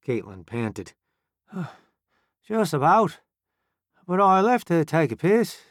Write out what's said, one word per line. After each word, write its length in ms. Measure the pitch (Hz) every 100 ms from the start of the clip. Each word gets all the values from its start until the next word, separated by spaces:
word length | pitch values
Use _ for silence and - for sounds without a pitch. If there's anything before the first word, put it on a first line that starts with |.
| -
Caitlin 400 | 113 104 95 82
panted. 480 | 120 110 98 90 - _ _ _ _ _
<sighs> 160 | 185 156 - _ _ _ _ _ _
"Just 300 | - 220 180
about. 460 | 143 151 214 185 - _ _ _ _ _ _ _ _ -
But 140 | 185
I 200 | 196 190
left 260 | 220 247 -
to 160 | 165 151
take 260 | 160 139
a 60 | 110
piss, 440 | 170 226 190 - _